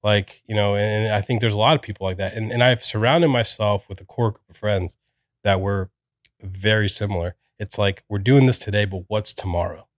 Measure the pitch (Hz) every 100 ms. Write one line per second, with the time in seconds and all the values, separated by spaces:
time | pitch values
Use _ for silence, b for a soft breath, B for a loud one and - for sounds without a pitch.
0 | 107 104 98 - - 107 101 101 104 107
1 | 110 104 101 120 113 104 113 151 - 101
2 | 95 92 95 - 110 120 123 120 - 107
3 | 117 160 165 127 113 - 107 101 - 95
4 | - - 113 104 _ - 107 98 87 -
5 | _ _ _ _ 104 95 95 101 92 _
6 | _ _ _ _ 95 95 104 110 101 -
7 | 104 95 87 - _ _ 104 - 101 92
8 | _ 101 101 139 131 120 - 104 104 92
9 | 90 107 104 - 95 87 80 - -